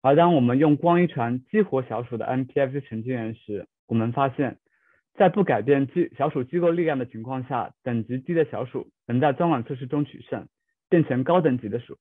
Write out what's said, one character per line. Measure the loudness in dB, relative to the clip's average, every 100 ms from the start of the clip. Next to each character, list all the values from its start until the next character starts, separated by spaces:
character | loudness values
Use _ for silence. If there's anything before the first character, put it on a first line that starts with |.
而 | 4
当 | 4 6
我 | 4
们 | 2 4
用 | 4 4
光 | 4 2
遗 | 2
传 | 0 -4 -4 _
激 | -2
活 | 0 -2
小 | -4 -8
鼠 | -6 -6
的 | -4
M | -4
P | -2 -2
F | -2 -4
C | -8
神 | -10
经 | -6
元 | -6 -6
时， | -10 -10 -10 -10 _ _
我 |
们 | 0 0
发 | 0 -2
现， | 0 -4 -4 _ _ _ _ _
在 | 2 2
不 | 4
改 | 0 0
变 | 2 2 2
肌-， | -2 -4 -2
小 | -2
鼠 | -2
肌 | -4 0
肉 | 0
力 | 2
量 | 0 -2
的 | -6
情 | -10
况 | -10 -10
下， | -4 -6 -6 _
等 | -6 -4
级 | -4 -8
低 | -2
的 | 0 0
小 | -4
鼠 | -8 -8 -10 _ -4
能 | 0
在 | 0
专 | 2 0
管 | 0
测 | -4 -10
试 | -6
中 | -4
取 | -4 -8
胜， | -12 -12 -12 _ _ _ _
变 | 2
成 | 2 0
高 | 2 2
等 | 4 0
级 | -4
的 | -8
鼠。 | -10 -20